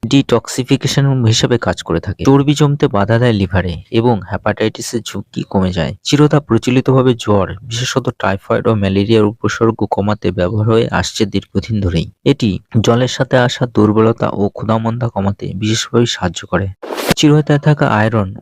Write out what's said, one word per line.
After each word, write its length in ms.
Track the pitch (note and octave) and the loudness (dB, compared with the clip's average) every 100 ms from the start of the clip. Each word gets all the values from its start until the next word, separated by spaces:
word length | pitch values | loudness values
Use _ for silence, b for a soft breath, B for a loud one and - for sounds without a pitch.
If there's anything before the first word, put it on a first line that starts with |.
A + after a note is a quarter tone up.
| A2 | 2
ডিটক্সিফিকেশন 920 | C#3+ B2+ A#2 - - B2+ C3+ C#3 - C#3 C3 A2+ | 0 2 0 0 -8 -2 0 0 0 0 2 2
হিসেবে 300 | A#2 - A#2+ | 2 2 0
কাজ 200 | - F2+ | 0 -4
করে 180 | - E2 | -2 -4
থাকে। 220 | - - | -4 -2
চর্বি 300 | - C#3 C#3 | 4 4 4
জমতে 320 | C#3+ D3 C#3+ D3 | 2 2 2 0
বাধা 280 | G2+ G2+ A2+ | 0 0 2
দেয় 160 | B2 G#2+ | 2 2
লিভারে 340 | F#2+ F#2 F2+ E2 - | 0 0 -2 -6 -2
এবং 240 | A#2 A#2+ G#2+ F#2+ | 0 2 0 -2
হেপাটাইটিসের 760 | F#2+ G#2+ G2+ A2 - A#2 A#2 - | -4 -4 -2 -4 -4 -8 -8 -8
ঝুঁকি 360 | G2 - - - | -12 -10 -10 -2
কমে 220 | G2+ F#2 | 0 0
যায়। 200 | F#2 D2 G2+ | -2 -4 -6
চিরতা 340 | - C#3+ D3+ D3+ | -2 2 4 2
প্রচলিতভাবে 720 | - A2+ - C3 - C3 B2+ A#2+ | 0 0 2 0 2 4 4 2
জ্বর, 220 | - G2+ F2+ F2+ | 0 0 0 -6
বিশেষত 420 | - A#2 B2+ C3 B2 - | -10 -6 -4 -2 -4 -4
টাইফয়েড 440 | G2 G2 - A2+ - | -4 -4 -2 -2 0
ও 60 | A2 | 0
ম্যালেরিয়ার 440 | G2 G2 G2+ A2+ G#2 | 2 0 2 4 2
উপসর্গ 460 | A2 G#2+ - A2+ A2+ G#2 | 0 -6 0 -2 0 -4
কমাতে 380 | - G2+ G#2 F#2+ | -2 -2 -2 -4
ব্যবহার 340 | F#2 F2+ G#2+ A2 | -2 -2 0 2
হয়ে 180 | A2+ A#2 | 2 0
আসছে 300 | A#2+ - - G2+ | -2 -4 -4 -2
দীর্ঘদিন 500 | G2 - F#2+ - G#2+ | -2 -4 -6 -4 -2
ধরেই। 260 | F#2+ E2 - _ | 0 -2 -4 _
এটি 260 | - C#3+ A#2 F2 _ A2+ | -2 0 0 -2 _ 0
জলের 280 | G#2 A#2+ B2+ - | 2 2 0 -2
সাথে 200 | C3 C3 | 0 2
আসা 260 | B2 - B2 | 0 0 -2
দুর্বলতা 520 | A2+ G#2+ G#2+ A2 A#2 G#2+ - | 2 2 4 2 2 -4 -2
ও 20 | G2+ | -4
ক্ষুধামন্দা 580 | - G#2+ A2 A2+ A#2 A#2+ | -4 -2 -2 -2 -4 -4
কমাতে 380 | G2+ G2 G2+ F#2+ F#2 | -2 -4 -4 -8 -4
বিশেষভাবে 500 | G#2+ A2 - A#2 A#2+ | -2 -2 -2 0 0
সাহায্য 340 | - F2+ - - | -2 -6 -6 -6
করে। 200 | F3 G2 - - - - - | -4 -4 -8 -12 -8 -4 2
চিরতায় 440 | D3+ D3+ D3 D3 | 4 4 2 2
থাকা 260 | D3+ D3 C#3+ | 2 2 2
আয়রন 360 | G#2+ A2 A2+ F#2+ G2+ | 2 2 0 -2 -6